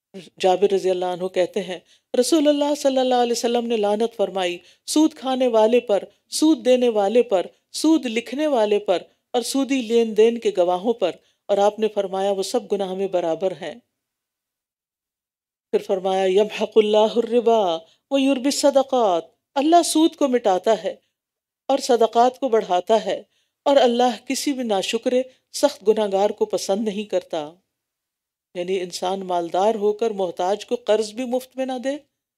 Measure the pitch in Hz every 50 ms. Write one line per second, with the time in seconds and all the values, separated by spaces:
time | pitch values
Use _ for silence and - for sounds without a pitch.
0 | _ _ - 196 156 - _ - - 185 185 175 196 202 196 190 170 190 185 180
1 | 180 180 180 170 180 185 185 185 175 170 - 220 185 180 180 165 _ _ _ _
2 | _ _ - 247 240 - 339 311 285 294 302 285 285 285 294 285 - 277 262 262
3 | 254 254 254 247 240 240 240 233 - 233 240 240 233 233 240 220 202 202 208 208
4 | 233 220 - - 196 185 180 190 185 180 175 175 _ _ _ _ _ - - 302
5 | 311 311 - - - 262 262 254 262 247 226 220 214 220 240 240 240 - 202 185
6 | 185 - _ _ _ - - - 302 311 320 247 208 254 254 254 247 240 220 214
7 | 196 202 220 247 240 240 202 180 170 - _ _ _ _ - - - 311 320 311
8 | - 247 220 233 226 - 254 277 311 302 277 233 214 208 208 208 208 208 185 165
9 | - _ _ _ _ _ - 247 233 - - 269 269 233 277 269 233 214 233 233
10 | 233 220 208 196 220 233 233 240 - 208 196 190 175 175 180 180 180 233 233 233
11 | 196 165 - - _ _ _ _ _ - 202 196 202 208 208 220 220 208 208 208
12 | 196 185 190 190 190 202 202 190 190 - - 240 208 185 208 196 196 185 185 190
13 | 196 185 185 175 170 165 160 160 190 190 175 147 185 156 - 240 _ _ _ _
14 | _ _ _ _ _ _ _ _ _ _ _ _ _ _ _ _ _ _ _ _
15 | _ _ _ _ _ _ _ _ _ _ _ _ _ - - 202 202 - 202 190
16 | 180 196 190 190 190 190 185 202 214 - - - 208 208 - 226 208 214 208 214
17 | 214 214 - 233 233 226 226 247 214 226 226 220 202 175 165 165 165 _ _ _
18 | _ - 277 277 269 269 277 262 233 285 269 - - 285 277 269 262 269 269 254
19 | 233 202 175 165 - - _ _ _ _ - 277 269 311 339 349 320 - - 311
20 | 320 330 - - 294 277 247 240 - 214 185 185 - 220 220 180 170 190 - -
21 | _ _ _ _ _ _ _ _ _ _ _ _ _ - 269 269 262 - 247 220
22 | 226 220 - 233 240 254 254 - 277 262 220 220 196 175 180 180 180 - 220 214
23 | 180 196 160 - 214 _ _ _ _ _ _ _ - 285 285 277 - 240 233 240
24 | 247 254 226 202 _ - 269 - - 294 277 254 254 226 208 190 190 - - 226
25 | - 262 247 254 254 254 _ _ _ _ - - 302 285 - - 190 202 214 220
26 | 214 202 190 190 202 214 208 - 220 208 - 175 - - 196 202 233 214 185 208
27 | 214 202 - 180 180 - - 165 147 151 170 185 _ _ _ _ _ _ _ _
28 | _ _ _ _ _ _ _ _ _ _ - 180 175 180 190 190 180 180 - -
29 | 190 180 190 196 190 180 180 175 170 170 160 175 196 220 226 214 202 214 208 208
30 | 233 226 208 196 190 170 165 - 180 185 208 208 - - 247 240 - - 208 214
31 | 220 208 208 220 262 240 240 254 254 - - 254 262 254 262 254 226 269 285 302
32 | _ _ _ _ _ _ _